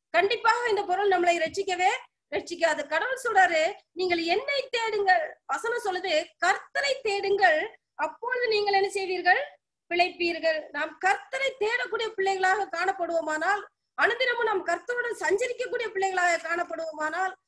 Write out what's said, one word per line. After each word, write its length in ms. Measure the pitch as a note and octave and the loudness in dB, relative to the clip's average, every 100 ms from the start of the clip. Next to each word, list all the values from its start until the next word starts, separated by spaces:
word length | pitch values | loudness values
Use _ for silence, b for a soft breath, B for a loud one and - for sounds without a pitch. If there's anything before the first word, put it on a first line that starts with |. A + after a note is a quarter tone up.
| - | 0
கண்டிப்பாக 600 | E4 G4 A4+ A4 A#4+ A#4+ | 2 2 2 2 2 2
இந்த 140 | G4 | 0
பொருள் 240 | F4 F#4 G4+ | 0 0 2
நம்மளை 300 | F4+ F4 E4+ | 4 2 2
ரட்சிக்கவே 520 | D#4+ G4 F#4+ F4+ F#4 B4+ - _ - C#4+ | 0 -2 -2 2 2 0 -8 _ -8 -8
ரட்சிக்காது. 520 | - E4+ D#4+ D4+ - | -8 0 0 0 -2
கடவுள் 340 | D#4 B4 B4+ | -2 -2 -4
சொல்றாரு, 500 | A#4+ G4 F4 D#4+ E4 G#4 _ | 2 4 6 4 0 -2 _
"நீங்கள் 280 | E4 F#4 E4+ | -4 0 0
என்னை 480 | E4 G4 C#5 C#5 C5+ | 2 0 0 -4 -2
தேடுங்கள்." 680 | A#4 A4+ G#4 G4 F4 D#4 - - | -4 -2 0 4 2 2 -10 -6
வசனம் 360 | C#4 A4 A#4+ G#4 | -4 -2 -4 -4
சொல்லுது, 400 | F4+ F#4 D4+ E4+ - F4 | -4 0 -2 -2 0 0
"கர்த்தரை 560 | B4 - - C#5 C5 | 0 -2 -4 -2 -2
தேடுங்கள், 760 | A4 G4+ F#4+ G4 F#4 D#4 A4 - _ - | -2 -2 0 4 4 4 -2 -8 _ -6
அப்பொழுது 520 | D#4 - A#4+ B4 A#4+ | -6 -4 -4 -2 2
நீங்கள் 260 | G#4 G#4 | 2 2
என்ன 140 | G4 G4 | 2 2
செய்வீர்கள்? 520 | G4 F#4 F#4 F4+ A4 D5 - _ _ - | -2 -4 0 2 2 0 -12 _ _ -6
பிழைப்பீர்கள்." 720 | F4 F4+ F4+ E4+ E4 D#4+ D#4 - | 0 0 0 -2 0 0 -2 -4
நாம் 260 | D4 D#4 D#4 F#4 | -6 -6 0 2
கர்த்தரை 440 | G4+ - C5 C5+ C5 | 2 -2 -2 -2 0
தேடக்கூடிய 480 | G#4 B4 A#4+ G#4+ A4 | -2 -2 -2 -4 -4
பிள்ளைகளாக 600 | A4 F#4+ G4 F#4 G4+ F#4+ E4 | -2 0 2 2 2 -2 -2
காணப்படுவோமானால், 840 | F4+ F#4+ E4+ E4 D#4 D#4 F4 G4+ - _ _ | -2 -2 -2 -2 -2 -2 0 -2 -4 _ _
அனுதினமும் 520 | - F4+ A#4+ B4+ A#4+ A4 | 0 0 2 0 0 0
நாம் 200 | G4 E4+ | 0 -2
கர்த்தருடன் 540 | E4+ - A#4+ A#4+ G4+ | -4 -4 -4 -4 -2
சஞ்சரிக்கக்கூடிய 680 | D#4+ G4 B4 A#4+ B4 A#4+ A4 | 0 0 0 -4 -6 -4 -4
பிள்ளைகளாக 600 | F#4+ F#4+ F#4 F4 E4 E4 | -2 0 2 2 0 -2
காணப்படுவோமானால், 840 | F4 E4+ D#4+ D#4+ D#4 D#4 E4+ F#4+ F#4+ | -4 -4 -6 -10 -6 -6 -2 -4 -6